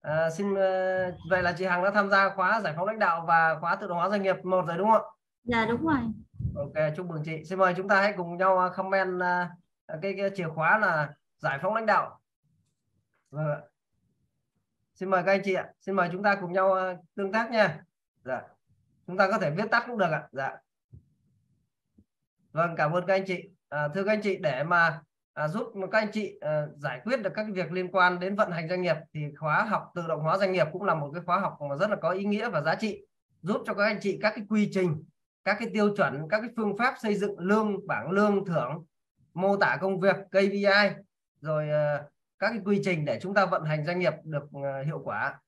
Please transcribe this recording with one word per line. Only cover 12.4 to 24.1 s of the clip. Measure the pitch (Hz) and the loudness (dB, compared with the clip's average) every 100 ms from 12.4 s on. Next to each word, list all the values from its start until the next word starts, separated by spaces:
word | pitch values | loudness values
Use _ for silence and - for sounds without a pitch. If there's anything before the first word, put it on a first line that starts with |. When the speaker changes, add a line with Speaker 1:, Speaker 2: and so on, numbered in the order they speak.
| _ _ _ _ _ _ _ _ _ | _ _ _ _ _ _ _ _ _
Speaker 1:
Vâng | 143 156 | -6 -4
ạ. | 147 - _ _ _ _ _ _ _ _ _ _ _ _ | -4 -8 _ _ _ _ _ _ _ _ _ _ _ _
Xin | _ 185 | _ 0
mời | 190 175 | 2 4
các | |
anh | 196 | 2
chị | 196 | 2
ạ. | 185 - _ | -2 -2 _
Xin | - | -4
mời | 196 175 | 0 0
chúng | 180 | 2
ta | 208 196 | 0 0
cùng | 175 | 0
nhau, | 185 190 | 2 4
ờ, | 185 185 180 _ | 4 0 -6 _
tương | - 196 | -6 -2
tác | 220 233 | -2 0
nha. | 226 190 151 - _ _ _ | 4 4 2 -14 _ _ _
Dạ. | - 123 - _ _ _ _ _ - | -8 -8 -8 _ _ _ _ _ -10
Chúng | 185 | 2
ta | 196 | 2
có | 214 | 4
thể | 170 | 0
viết | 156 214 | -2 0
tắt | 233 233 | 0 0
cũng | 240 | -2
được | 180 | 0
ạ. | 151 - | 0 -6
Dạ. | 131 135 - _ _ _ - _ _ _ _ _ _ _ _ _ _ _ _ _ _ _ | -6 -6 -8 _ _ _ -20 _ _ _ _ _ _ _ _ _ _ _ _ _ _ _
Vâng, | 151 170 165 | -2 -2 0
cảm | 151 | 0
ơn | 175 180 | 0 0
các | |
anh | 190 190 | 0 0
chị. | 180 - _ _ | -6 -8 _ _
À, | 147 147 | -4 -4
thưa | 185 | -2
các | 196 | 0